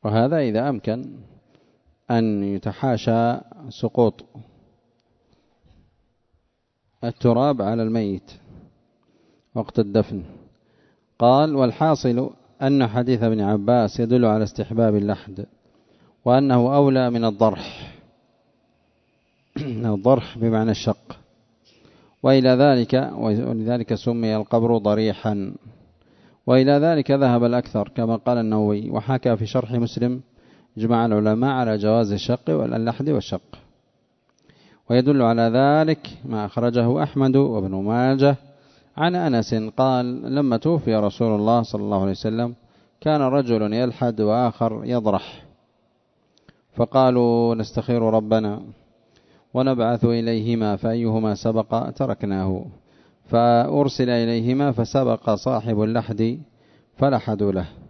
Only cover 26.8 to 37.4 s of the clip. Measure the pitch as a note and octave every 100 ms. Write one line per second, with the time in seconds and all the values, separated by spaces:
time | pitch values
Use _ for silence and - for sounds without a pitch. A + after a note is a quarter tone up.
26.8 | D#3 D#3+ C3+ C#3 C3+ A#2+ A#2+ A#2+ A#2+ -
27.8 | - - A2+ A2+ - A#2+ A2 G#2+ G#2+ G#2
28.8 | A2 A2+ G#2 C3 B2+ A2+ G#2+ C3 A2+ A#2+
29.8 | A#2 - A#2+ B2+ - _ _ _ _ -
30.8 | A2+ A#2 A#2 G#2+ G#2+ G#2+ C3 C3+ A#2+ G#2+
31.8 | G#2 A2+ A2 G2+ - B2 - D#3 A#2 A#2
32.8 | A2+ A2+ C#3 C#3 - F#2 _ - _ _
33.8 | _ _ _ _ _ _ _ _ _ _
34.8 | _ A#2+ B2+ C#3+ A#2 A#2 A#2 A#2 C#3 D3
35.8 | D#3 D#3 - - C3+ A2+ G#2 - A#2+ A#2+
36.8 | A#2 C#3 D3 C#3 C3+ C3